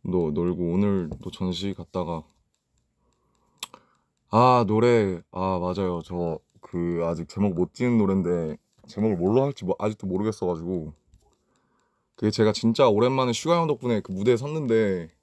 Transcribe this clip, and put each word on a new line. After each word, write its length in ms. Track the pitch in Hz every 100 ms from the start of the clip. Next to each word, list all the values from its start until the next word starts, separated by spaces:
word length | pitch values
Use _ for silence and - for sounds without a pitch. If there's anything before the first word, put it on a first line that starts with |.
| -
노-, 220 | 90 80
놀고, 420 | 76 87 87 87
오늘 380 | 90 104 98 80 -
또 80 | 92
전시 440 | - 92 85 98
갔다가. 480 | 92 85 92 85 82 - _ _ _ _ _ _ _ _ _ _ _ _ _ - - _ _ _ _ _
아, 340 | 107 127 123 104
노래. 540 | 107 120 117 101 87 -
아, 280 | 92 95 92
맞아요. 400 | 90 90 92 85
저 340 | 78 87 85 80 _ _
그 420 | - 87 85 85 82
아직 220 | 82 82
제목 240 | - 101
못 180 | 87 90
지은 240 | - 123 117
노래인데 640 | 98 95 85 87 80 - _ _ -
제목을 280 | - 110 92
뭘로 260 | 90 117
할지 220 | 139 139
뭐, 100 | 90 -
아직도 280 | 104 110 95
모르겠어가지고. 880 | 92 107 107 92 82 85 92 76 73 _ _ _ _ _ _ _ _ _ _ _ -
그게 140 | 107
제가 220 | 101 110
진짜 360 | 101 113 117 131
오랜만에 440 | 104 123 135 127
슈가 240 | 113 156 170
형 80 | 165
덕분에 320 | 139 123 110
그 120 | -
무대에 240 | 92 107 117
섰는데 720 | 139 156 135 113 104 92 80 _